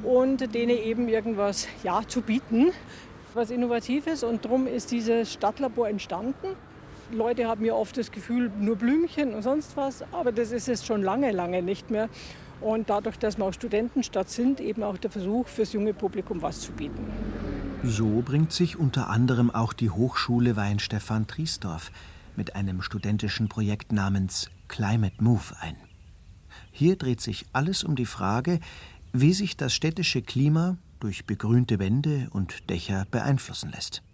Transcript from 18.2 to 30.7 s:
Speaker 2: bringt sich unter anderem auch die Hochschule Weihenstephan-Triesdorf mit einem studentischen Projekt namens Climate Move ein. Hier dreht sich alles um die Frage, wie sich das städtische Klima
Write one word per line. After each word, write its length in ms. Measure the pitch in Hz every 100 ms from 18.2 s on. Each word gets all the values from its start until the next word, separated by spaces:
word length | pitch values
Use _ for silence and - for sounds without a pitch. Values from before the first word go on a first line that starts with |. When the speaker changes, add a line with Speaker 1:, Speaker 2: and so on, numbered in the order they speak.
Speaker 2:
bringt 300 | 123 139 160
sich 260 | - 175 -
unter 320 | 147 135 117
anderem 400 | 113 123 120 120
auch 220 | 113 113
die 180 | - 113
Hochschule 680 | 85 123 - - 120 120 107
Weihenstephan-Triesdorf 1300 | 101 104 - 107 - 110 110 - 160 - 101 80 - - - - - -
mit 160 | 101 98
einem 260 | 98 92
studentischen 680 | 92 107 104 104 107 - 110
Projekt 420 | - 104 104 -
namens 580 | 107 98 98 95 - - - -
Climate 520 | - 104 113 98 -
Move 320 | 110 117 - -
ein. 160 | 82 69 - - - - - - - - -
Hier 240 | - 156 190
dreht 240 | 131 120
sich 260 | - 104 -
alles 320 | 127 151 190
um 140 | 175 139
die 80 | 120
Frage, 560 | - 95 110 135 175 - - - - -
wie 220 | 123 143
sich 240 | 185 202 -
das 160 | 131
städtische 480 | - 160 160 165 131
Klima 560 | 107 127 143 156 175